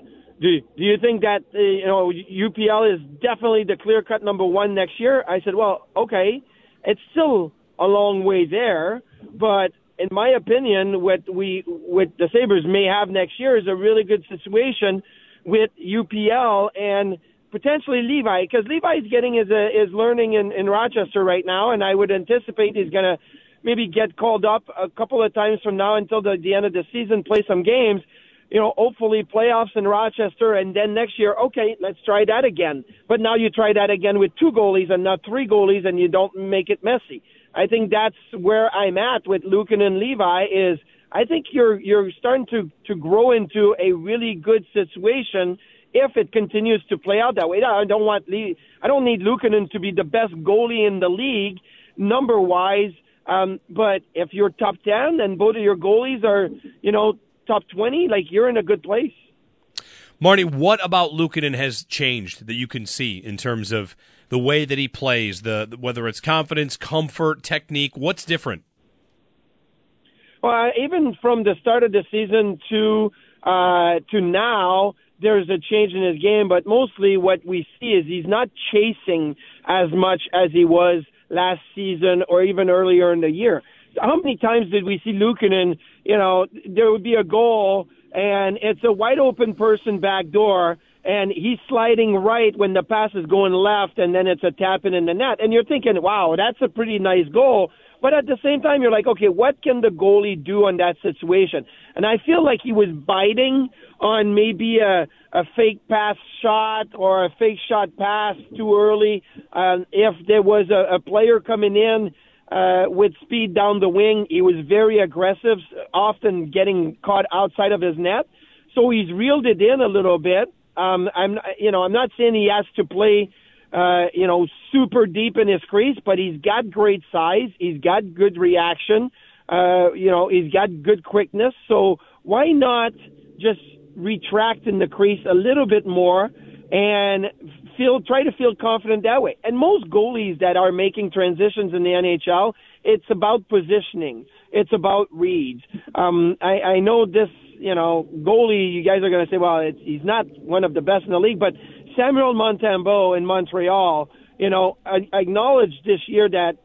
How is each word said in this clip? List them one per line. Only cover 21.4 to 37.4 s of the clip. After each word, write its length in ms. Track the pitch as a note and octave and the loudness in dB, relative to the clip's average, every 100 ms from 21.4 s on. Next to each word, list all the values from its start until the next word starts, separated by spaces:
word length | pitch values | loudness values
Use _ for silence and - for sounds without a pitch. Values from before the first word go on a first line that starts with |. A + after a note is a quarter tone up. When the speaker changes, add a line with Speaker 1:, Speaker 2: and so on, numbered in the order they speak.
| F3+ | -2
Speaker 1:
now, 240 | F#3 A3+ | -2 0
and 140 | G#3+ | 0
I 100 | G3 | 0
would 160 | G3 G3 | 0 0
anticipate 640 | F#3+ E3+ A#3+ A#3 G#3+ G#3+ | -2 0 -2 -2 -2 -2
he's 160 | G#3 E3+ | 0 -2
gonna 260 | F#3+ F#3 E3 _ - _ _ | 0 0 -2 _ -20 _ _
maybe 240 | A#3 A#3 G3+ | -4 -2 -2
get 300 | G3 A3 - | -2 -2 -2
called 280 | A3+ G#3+ | -2 0
up 200 | G#3+ G#3+ - F3 | 0 -2 -4 -8
a 120 | F#3 | -10
couple 340 | - A3+ B3+ | -6 -4 0
of 100 | G#3+ | 0
times 260 | A3 G#3+ G#3+ | 0 -2 -2
from 140 | G#3+ G3 | -4 -2
now 180 | G3+ | 0
until 260 | G#3+ G3+ A3 | -2 -2 -4
the, 160 | G3+ F#3+ | -2 -4
the 100 | F3 | -2
end 120 | G3 G3+ | -2 -2
of 60 | |
the 120 | F3+ D#3+ | -4 -8
season, 320 | A#3+ G#3 G#3+ | -10 -2 -2
play 220 | F3 G#3+ G3+ | 0 -2 0
some 160 | F#3 | 0
games. 380 | F3+ B3+ A3+ G3 - _ _ _ _ | 0 2 0 -2 -6 _ _ _ _
You 100 | G#3+ | 0
know, 140 | G#3+ - | 0 0
hopefully 460 | A#3+ - A3 G#3+ | -2 0 -2 -2
playoffs 520 | F#3 G#3+ A#3 B3+ A3 A3 | -2 0 2 0 -2 -2
in 120 | G3 | 0
Rochester, 640 | G#3 A3 - G#3 - A3+ | 0 -2 -4 -6 -2 0
and 220 | G3+ F#3+ F#3+ | 0 -2 -2
then 160 | G#3 | -2
next 260 | G#3+ A#3 - | -2 -4 -2
year, 160 | G#3 G3+ B3 | -2 0 -2
okay, 280 | B3 A3 A3 | -2 -4 -4
let's 160 | F#3+ - | -8 -6
try 220 | - G3+ G#3 | -2 2 2
that 180 | A3+ | 2
again. 400 | C4 E3 D#3+ C#3 - - - | 0 0 -4 -4 -12 -20 -4
But 100 | A#3 | -2
now 140 | A3 | 0
you 140 | A3+ A3+ | 0 0
try 240 | A3+ G#3+ | 2 2
that 160 | G#3 G3+ | 2 0
again 300 | G3 G3+ G3+ | 0 0 2
with 140 | F#3+ - | 0 2
two 140 | D#4+ | 2
goalies 380 | A3+ G3+ F#3+ F3 | 4 2 2 0
and 120 | F3+ | 0
not 180 | F#3+ F#3+ | 0 -4
three 240 | G3+ B3 A#3 | -6 -6 0
goalies, 380 | G#3 G3 G3 F#3 | 2 4 2 0
and 120 | F3+ | 0
you 80 | F3+ | 0
don't 300 | F#3+ G3 F#3+ | 2 0 -4
make 320 | G3 F#3+ F3+ | -4 -4 -2
it 160 | G3+ | -4
messy. 380 | G3+ B3 - C3 - _ | -2 -4 -6 -20 -20 _